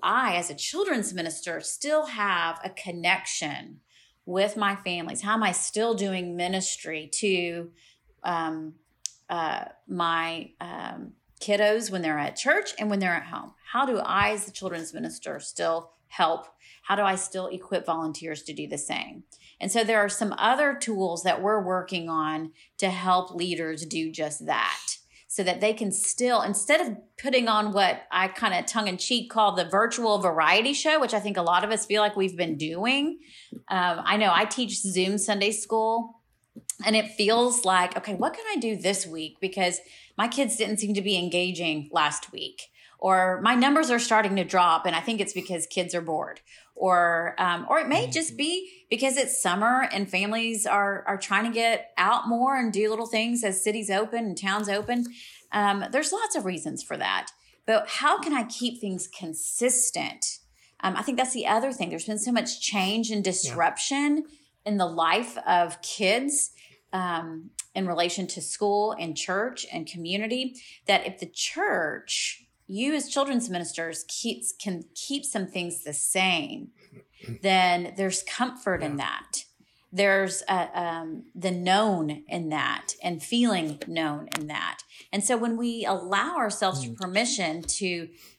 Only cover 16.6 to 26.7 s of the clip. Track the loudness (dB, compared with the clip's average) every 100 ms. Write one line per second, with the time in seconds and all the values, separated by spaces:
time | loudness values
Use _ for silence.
16.6 | -20 -16 -2 2 4 2 -2 -6 -6 -8
17.6 | -4 -2 0 -2 -2 -6 -8 -10 -10 -10
18.6 | -8 -6 -4 -6 -6 -12 -20 -20 -20 _
19.6 | -2 2 4 4 4 2 -2 2 4 6
20.6 | 4 2 -2 0 0 0 2 2 2 2
21.6 | 2 -2 -2 -6 -2 -2 0 -2 -6 -12
22.6 | -20 -4 -2 0 2 2 2 -4 -4 -2
23.6 | -4 -6 -6 -4 -4 -4 -6 -4 -2 0
24.6 | 0 -2 -6 -10 _ -20 -8 -2 0 2
25.6 | 2 2 -2 0 -2 0 2 2 2 0
26.6 | 2